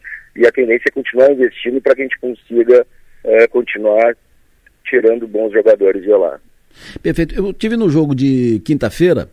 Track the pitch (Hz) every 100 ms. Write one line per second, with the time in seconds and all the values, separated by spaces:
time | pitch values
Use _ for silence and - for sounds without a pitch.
0 | - - - - 117 - 120 120 - -
1 | 131 120 135 139 127 - 120 131 135 131
2 | 131 - 127 117 - 117 117 123 - -
3 | - - - 110 117 120 117 107 107 107
4 | 117 117 _ _ _ _ _ _ - 127
5 | 113 117 113 104 110 107 104 104 98 95
6 | 92 104 87 71 _ _ _ - - -
7 | - 160 165 - 196 180 220 233 202 147
8 | 151 131 139 131 123 110 - 147 110 -
9 | 175 131 73